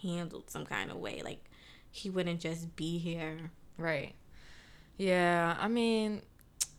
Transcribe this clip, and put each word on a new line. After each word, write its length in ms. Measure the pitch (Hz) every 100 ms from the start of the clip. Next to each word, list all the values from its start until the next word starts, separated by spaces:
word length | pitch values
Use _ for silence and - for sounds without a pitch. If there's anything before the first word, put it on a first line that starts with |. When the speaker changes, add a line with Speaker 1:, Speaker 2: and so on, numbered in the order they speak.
Speaker 1:
handled 460 | 185 175 170 - -
some 160 | -
kind 260 | 143 101 95
of 60 | -
way. 240 | - -
Like, 220 | - - - - - - -
he 180 | - 196
wouldn't 320 | 185 175 170
just 340 | 160 165 165 -
be 200 | 160 170
here. 540 | 170 165 156 160 165 - - -
Speaker 2:
Right. 380 | 165 143 - - - - - - - - - -
Yeah, 580 | 190 180 175 175 170 165
I 80 | 208
mean, 540 | 233 226 220 214 208 - - - - -